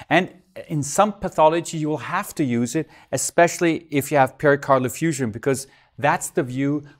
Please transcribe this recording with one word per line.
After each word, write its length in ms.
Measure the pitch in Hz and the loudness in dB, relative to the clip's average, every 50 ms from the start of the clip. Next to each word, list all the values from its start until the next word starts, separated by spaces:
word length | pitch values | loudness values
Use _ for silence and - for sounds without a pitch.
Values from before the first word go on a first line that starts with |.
| - - | -4 0
And 220 | 143 170 185 - - - _ _ - - - - | 0 0 0 -2 -6 -16 _ _ -20 -18 -10 -6
in 140 | 170 151 | -4 -4
some 300 | 139 147 - - 202 214 | -4 0 2 2 2 2
pathology, 640 | 208 - - 180 - - 156 156 160 170 165 - - | 0 -4 -8 -4 2 4 4 4 4 2 -2 -4 -6
you 140 | 160 151 151 | -4 -4 -4
will 80 | 156 139 | -4 -6
have 360 | 117 123 165 185 202 - - | -6 -6 -6 -6 -6 -6 -4
to 80 | - 156 | -4 -2
use 300 | 127 120 117 120 117 - | 0 0 0 0 0 -2
it, 140 | 160 151 - - - - _ | -4 -6 -6 -10 -20 -12 _
especially 760 | - 135 - - - - 170 175 170 - 180 165 160 - - - | -6 -6 -4 0 2 4 4 4 2 0 0 0 0 -2 -4 -4
if 200 | 147 143 131 - | -2 -2 -2 2
you 60 | 151 | 2
have 220 | 143 135 131 - - | 2 2 2 0 0
pericardial 480 | - 147 143 143 - - 135 131 127 | 2 2 2 2 2 2 2 2 2
effusion, 440 | 123 - - 156 165 151 131 131 113 | -2 -4 -4 -4 -2 -2 -2 -4 -4
because 360 | 104 113 - 143 135 - - - _ _ _ _ _ - | -6 -4 -2 -2 -2 -2 -4 -10 _ _ _ _ _ -2
that's 320 | 123 143 165 180 - - | 0 0 0 0 -4 -4
the 120 | - 180 | -4 -4
view 400 | 156 123 123 131 139 139 147 147 143 - - _ | -4 -2 -2 -2 -2 -2 -2 -4 -6 -10 -20 _